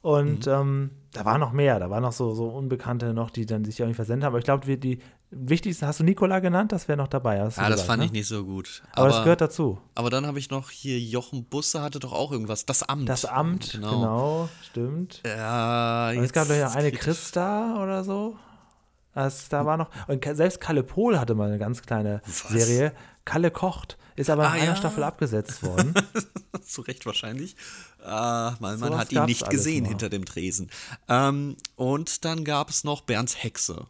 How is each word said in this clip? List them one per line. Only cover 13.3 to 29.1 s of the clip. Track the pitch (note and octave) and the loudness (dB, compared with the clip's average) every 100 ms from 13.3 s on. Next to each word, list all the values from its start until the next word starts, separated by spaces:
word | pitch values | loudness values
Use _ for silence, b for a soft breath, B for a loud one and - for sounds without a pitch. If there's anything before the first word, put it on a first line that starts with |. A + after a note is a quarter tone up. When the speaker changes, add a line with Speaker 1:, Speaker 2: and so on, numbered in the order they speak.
| B2+ D#3+ F3+ - | 0 0 -2 -4
Speaker 2:
Genau. | A2 G#2 | -6 -2
Speaker 1:
genau, | A#2 A2+ A2+ C#3+ D#3+ E3 - | 0 2 2 0 -2 -4 -8
stimmt. | - A#2+ B2 D#3 F3+ - | -12 -6 -4 -4 -8 -8
Speaker 2:
Ja, | A#2 A2 A2 A#2+ A#2 A#2+ A#2 A#2 A#2 | -8 -4 -2 0 0 2 0 0 0
Speaker 1:
Und | B2 | 0
es | B2 | 2
gab | D#3+ D3 | 2 4
Speaker 2:
jetzt | |
Speaker 1:
doch | D3 | 4
ja | C3+ | 2
eine | B2+ D3 | 2 0
Speaker 2:
kritisch. | B2+ | 0
Speaker 1:
Christa | D3 E3+ - F3 F#3 G#3 A3+ A3 | -2 -2 -2 -2 0 0 -2 -2
oder | F#3+ F#3+ | -2 -2
so. | F#3+ G3 G#3+ G#3 B B B B B _ _ | -2 -4 -4 -8 B B B B B _ _
Das, | - C3+ C3+ - | -4 -2 -4 -4
da | C#3+ | -2
war | D3 D#3+ | 0 0
noch, | D#3+ B B | -2 B B
und | C3+ | -4
Ka-, | C#3+ | -2
selbst | D3+ F3 - | 2 2 2
Kalle | - D3 | 0 0
Pohl | B2+ - A#3+ F3+ | 0 2 4 4
hatte | A#2+ | 2
mal | G#2+ G#2 | 2 2
eine | G#2 | 0
ganz | G#2 A#2+ | -2 -4
kleine | - A2+ G#2 G#2 - | -2 -2 0 -2 -4
Speaker 2:
Was? | F2 - | -6 0
Speaker 1:
Serie. | A2 A2+ A#2+ D3 B B B | 2 4 4 2 B B B
Kalle | - D#3+ E3+ | -4 2 2
kocht, | E3+ F#3 - - - b - | 2 -2 -4 -12 -18 b -4
ist | C#3+ | 2
aber | D3+ | 4
in | D#3 | 4
Speaker 2:
Ah, | |
Speaker 1:
einer | E3 D#3+ | 4 2
Speaker 2:
ja. | E3+ | 2
Speaker 1:
Staffel | E3 D#3 | 0 0
abgesetzt | D3 - C#3+ G#2+ G#2 - | -2 -2 -2 0 -2 -6
worden. | F#2 F2+ B2+ F#3 G3 A3+ G3 | -2 2 4 2 0 -6 -6
Speaker 2:
<laughs> | - - - | -14 -12 -14
Zu | - - | -10 -10
Recht | B2 B2+ A2+ | -8 -8 -6
wahrscheinlich. | - A2 B2+ F3+ - B B B B | -6 -6 -8 -10 -12 B B B B
Ah, | - G#2+ A#2+ A#2 A#2 A#2 | -8 -2 0 0 -2 -4
man, | G2+ A2 | -6 -4
man | A#2+ | -2
Speaker 1:
Sowas | A#2+ | 0
Speaker 2:
hat | A2 | 0